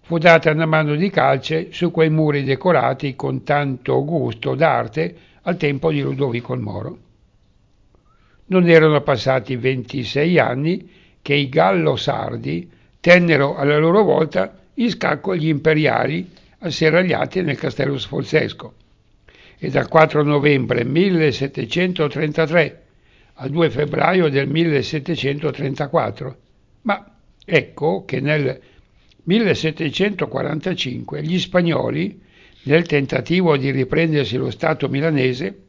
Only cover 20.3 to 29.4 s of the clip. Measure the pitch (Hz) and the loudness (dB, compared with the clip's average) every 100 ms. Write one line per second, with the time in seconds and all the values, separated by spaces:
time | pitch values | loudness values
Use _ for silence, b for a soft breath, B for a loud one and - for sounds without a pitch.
20.3 | 147 143 139 117 120 120 147 196 180 156 | 2 4 2 2 -2 0 2 2 4 2
21.3 | 110 139 143 120 165 185 180 151 139 156 | 0 -4 -6 -6 -2 -2 0 -2 -2 -4
22.3 | 147 160 170 151 - _ b b b b | -2 0 2 0 -2 _ b b b b
23.3 | _ 131 147 165 131 147 127 147 185 165 | _ -8 0 0 0 -4 -2 0 2 0
24.3 | 139 135 147 170 143 120 156 135 151 135 | 0 -2 0 0 0 -2 -6 -6 -6 -4
25.3 | 143 151 - 143 139 147 156 110 104 135 | -4 -6 -6 -6 -6 -2 0 -2 -6 -12
26.3 | - _ _ _ _ 240 202 - _ _ | -14 _ _ _ _ -6 -6 -6 _ _
27.3 | _ - 170 - - 151 190 185 - 135 | _ -2 -2 -2 -4 -4 -4 -4 -6 -2
28.3 | 151 135 - b b b b b b - | -2 -2 -6 b b b b b b 0
29.3 | 202 | 2